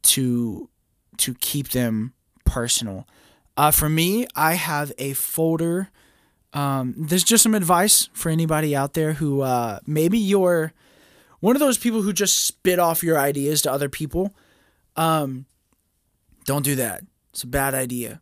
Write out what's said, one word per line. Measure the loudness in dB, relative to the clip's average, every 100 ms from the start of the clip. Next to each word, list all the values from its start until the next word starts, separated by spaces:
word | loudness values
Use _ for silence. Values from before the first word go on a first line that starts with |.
to, | 2 2 0 0 -2 -6 -14 _ _ _ _ -6
to | -6
keep | -4 -6 -4 -4
them | -2 -2 -2 -6 _ _ _
personal. | -2 0 -2 -2 -4 -10 -16 _ _ _ _ 2
Uh, | 2
for | 4 2
me, | 2 2 0 -2
I | 0 0
have | 0 -2 -4 -4 -8
a | -6
folder. | -6 -6 -2 0 0 0 -2 -6 _ _ _ _ _ _
Um, | -4 -2 0 -2 -6
there's | -2 0
just | 4 4
some | 4
advice | 2 4 4 4 2 0
for | -4 -2
anybody | 0 0 0 0
out | 0 -2
there | -2 -2
who, | -2 -2 0
uh, | 0 0 -2 -6 -4
maybe | 0 2 2
you're | 2 2 4 2 -2 _ _ _ _ _ _ _
one | 2 4
of |
those | 4 2
people | 0 0
who | 0
just | 0 0 0 -2
spit | 0 0 4
off | 2 2
your | 0 2
ideas | 2 0 0 0
to | 0
other | -2 -4
people. | -6 -6 -4 -4 _ _ _ _ _ _ -2
Um, | 0 0 -2 -8 -14 _ _ _ _ _ _ _ _ _
don't | -4 -2
do | -2 -2
that. | -4 -6 -14 _ _
It's | -14
a | -6
bad | -2 -2
idea. | -2 -4 -6 -8 -14